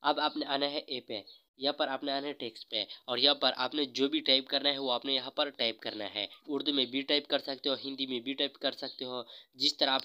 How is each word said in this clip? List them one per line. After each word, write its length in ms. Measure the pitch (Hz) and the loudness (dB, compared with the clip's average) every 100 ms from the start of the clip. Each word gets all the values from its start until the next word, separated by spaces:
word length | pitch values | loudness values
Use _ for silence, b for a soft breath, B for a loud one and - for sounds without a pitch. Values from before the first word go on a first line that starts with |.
अब 160 | 143 147 | 4 4
आपने 240 | 151 151 143 | 2 0 -2
आना 180 | 139 143 | 0 0
है 140 | 143 | -2
ऐप 240 | - 127 - | -6 -10 -8
पे, 160 | 110 - B B _ | -10 -10 B B _
यहाँ 160 | 135 143 | -2 0
पर 80 | 143 | -2
आपने 240 | 135 143 | -2 -2
आना 160 | 139 139 | -4 -4
है 60 | |
टेक्स्ट 340 | 139 120 - - | -6 -8 -10 -6
पे 160 | 110 101 B - | -4 -4 B -4
और 120 | 120 | 4
यहाँ 160 | 135 143 | 6 6
पर 160 | 135 - | 2 2
आपने 300 | 127 151 139 | -2 0 -2
जो 200 | 123 139 | 2 2
भी 100 | 151 | 2
टाइप 260 | 151 131 131 | 4 4 4
करना 200 | 143 139 | 0 0
है 80 | 139 | 0
वो 120 | 135 | 0
आपने 240 | 120 139 135 | -2 0 -2
यहाँ 180 | 127 - | -2 -2
पर 120 | 147 | -2
टाइप 280 | - 117 110 | 0 -2 -2
करना 240 | 117 104 101 | -6 -6 -6
है। 220 | 101 101 B - | -4 -6 B -4
उर्दू 240 | 143 151 | -2 0
में 120 | 143 123 | 2 2
भी 100 | 131 | 0
टाइप 240 | 135 147 143 | 2 0 2
कर 100 | 139 | -2
सकते 300 | - 135 147 | -2 -4 -2
हो, 60 | 131 | -2
हिंदी 320 | 135 135 131 | -4 -6 -4
में 140 | 127 | -4
भी 100 | 120 | -4
टाइप 220 | 135 143 - | -2 -4 -2
कर 140 | 135 | -4
सकते 320 | - 135 - 127 | -4 -10 -8 -8
हो, 180 | 127 113 B B 127 | -8 -10 B B -2
जिस 200 | 139 - | -2 2
तरह 120 | 139 | 2
आप 100 | 135 | 2